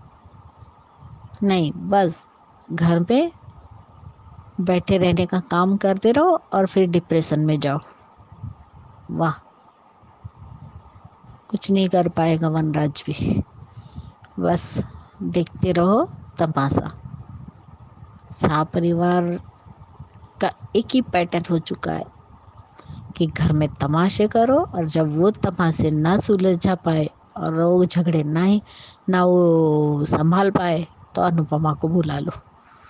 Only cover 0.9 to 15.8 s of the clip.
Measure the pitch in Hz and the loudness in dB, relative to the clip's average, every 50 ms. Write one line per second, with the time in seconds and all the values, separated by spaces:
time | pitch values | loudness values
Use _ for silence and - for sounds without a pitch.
0.9 | _ - - - - - - - - - 214 196 190 185 165 147 - - 170 180 | _ -20 -20 -20 -20 -20 -20 -18 -8 -4 0 0 2 2 0 0 -2 -6 -4 0
1.9 | 196 202 196 170 170 - - - _ _ _ - - - - - 160 165 165 170 | 2 2 2 2 -2 -6 -14 -20 _ _ _ -20 -20 -20 -14 -10 -4 0 2 2
2.9 | 170 170 175 - 233 262 330 339 - - - - - - - - - - - - | 2 2 2 2 2 2 2 0 -4 -10 -20 -20 -20 -20 -20 -20 -20 -20 -20 -20
3.9 | - - - - - - - - - - - - - - 180 180 180 175 170 - | -20 -20 -20 -20 -20 -20 -20 -20 -20 -20 -20 -14 -8 -4 -2 0 0 0 0 0
4.9 | 190 185 180 180 175 170 180 175 - 180 170 - 170 175 180 190 196 196 - 196 | 0 2 2 2 2 2 0 0 -2 -4 -4 -2 0 0 2 2 2 0 0 0
5.9 | 196 196 - 220 240 285 311 370 339 - - - - 196 190 185 - 202 190 175 | 0 2 2 2 4 4 4 4 2 0 -2 -2 -2 0 0 2 2 2 2 2
6.9 | 170 175 170 - 165 165 156 - 156 147 151 156 151 147 139 143 139 147 - - | 2 0 0 0 0 0 0 0 0 0 2 2 0 0 0 -2 -2 -4 -6 -10
7.9 | - - - - - - - - - - - - - - - _ - - - - | -20 -20 -20 -20 -20 -20 -20 -20 -20 -16 -16 -16 -16 -16 -20 _ -20 -20 -20 -20
8.9 | - - - - 165 160 165 160 151 - - _ _ _ _ _ _ _ _ _ | -20 -20 -14 -10 -6 -4 -2 -2 -4 -6 -10 _ _ _ _ _ _ _ _ _
9.9 | _ _ - - - _ - - - - - - - - - - - - - - | _ _ -20 -20 -20 _ -20 -20 -20 -20 -20 -20 -20 -20 -20 -20 -20 -20 -20 -20
10.9 | - - - - _ _ - - - - _ - - 202 - - 196 196 190 180 | -20 -20 -20 -20 _ _ -20 -20 -20 -20 _ -8 -8 -6 -2 0 2 2 2 2
11.9 | - 180 175 170 175 - 160 165 165 160 165 160 156 160 156 156 151 151 151 156 | 2 2 2 0 0 0 0 0 0 0 0 0 0 0 -2 -2 0 -2 -2 -2
12.9 | 156 - - - 156 - - - - - - - - - - - - - - - | -4 -6 -8 -8 -6 -4 -2 -2 -2 -2 -4 -6 -10 -20 -20 -20 -20 -20 -20 -20
13.9 | - - - - - _ - - - - 180 175 175 170 - - - - - - | -18 -18 -18 -18 -20 _ -20 -16 -8 -4 0 0 0 0 -2 -6 -8 -8 -8 -8
14.9 | - - - - - - 196 175 170 175 170 - - - - 185 175 170 | -10 -20 -20 -20 -14 -10 -8 -4 -2 -2 -4 -4 -6 -4 -2 -2 0 2